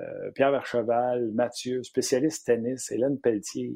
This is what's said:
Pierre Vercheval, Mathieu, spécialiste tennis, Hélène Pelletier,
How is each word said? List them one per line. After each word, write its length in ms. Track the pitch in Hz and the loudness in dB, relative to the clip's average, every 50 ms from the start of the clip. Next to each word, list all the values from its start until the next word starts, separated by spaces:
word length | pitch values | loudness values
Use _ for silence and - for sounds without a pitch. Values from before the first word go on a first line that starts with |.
| - 85 - 95 95 98 - | -10 -10 -10 -10 -10 -10 0
Pierre 160 | - 135 139 | 2 4 4
Vercheval, 800 | 139 127 - - - 120 110 113 117 120 123 123 123 123 120 110 104 | 4 2 0 -2 -2 0 0 2 2 2 2 2 0 0 0 0 2
Mathieu, 480 | 117 123 117 - - - 123 127 127 | 0 0 0 -2 -6 -6 -4 -4 -4
spécialiste 640 | 117 - - 135 120 - 135 127 143 156 156 - - | -6 -2 -2 -2 2 2 2 2 2 2 0 -2 0
tennis, 460 | - 117 117 113 120 131 127 - - | 2 2 2 2 -2 -4 -4 -6 -6
Hélène 280 | - 107 123 143 143 - | -2 0 0 0 0 2
Pelletier, 520 | - 120 110 104 98 - - - 123 123 - | 2 2 2 2 -2 -6 -6 -6 -6 -6 -6